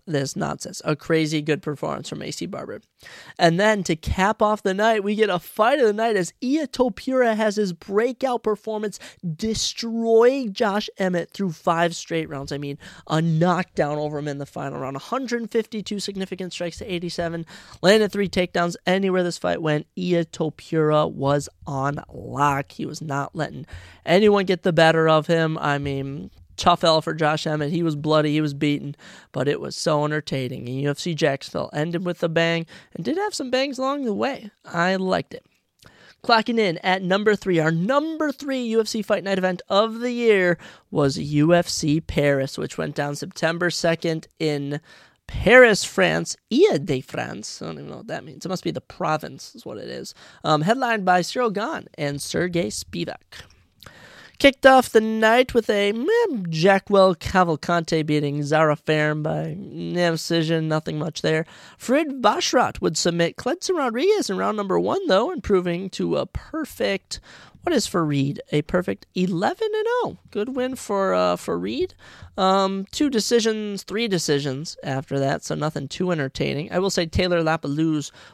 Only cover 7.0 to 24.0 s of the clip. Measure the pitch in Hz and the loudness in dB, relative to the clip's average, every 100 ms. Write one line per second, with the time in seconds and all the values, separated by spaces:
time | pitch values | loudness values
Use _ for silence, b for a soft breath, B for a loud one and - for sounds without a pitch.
7 | - 262 247 214 220 208 202 170 - 196 | -2 2 2 2 0 0 -2 -4 -4 0
8 | 240 247 262 247 - 208 - 214 214 - | 0 -2 -2 -2 -2 -2 -4 -6 -6 -8
9 | B B 180 156 220 220 - - 233 226 | B B -8 -4 -4 -2 -4 -6 -6 -2
10 | 226 226 240 277 240 196 220 196 - - | 4 6 6 4 -2 -2 0 0 -4 -2
11 | 190 180 165 - 196 156 - 170 170 170 | 0 0 -4 -4 -4 -2 0 2 2 -2
12 | - 170 156 143 139 143 143 143 B B | -6 -4 -4 -8 -8 -6 -6 -10 B B
13 | - 156 165 156 170 175 185 - 147 151 | -2 0 2 2 2 2 -2 -2 -2 0
14 | 151 151 147 143 139 - 143 139 135 139 | -4 -4 -6 -6 -8 -8 -8 -8 -8 -8
15 | - 247 262 233 226 233 214 220 190 208 | -6 -6 -2 -4 -2 -2 -2 -6 -8 -6
16 | 196 196 190 180 185 - 175 - - 180 | -6 -6 -8 -8 -10 -6 -8 -8 -6 -6
17 | 170 - 170 170 165 B B B 175 220 | -6 -4 -4 -6 -10 B B B 6 6
18 | 208 202 196 196 180 175 175 170 - 190 | 4 0 0 0 0 0 0 -2 0 0
19 | 196 185 175 165 175 - 156 151 156 - | 2 2 0 -2 -2 0 0 -2 -2 -6
20 | 180 170 165 - 160 - - 160 151 151 | 0 0 0 -4 -6 -6 -4 0 2 2
21 | 156 - 135 143 139 - - 139 139 147 | 2 -2 0 0 -2 -12 -10 -4 -4 -4
22 | - - 113 123 143 139 143 - 147 156 | -10 -16 -10 0 0 0 -4 -10 -10 -8
23 | 160 139 143 - 143 143 - B B B | -6 -6 -6 -6 -8 -8 -16 B B B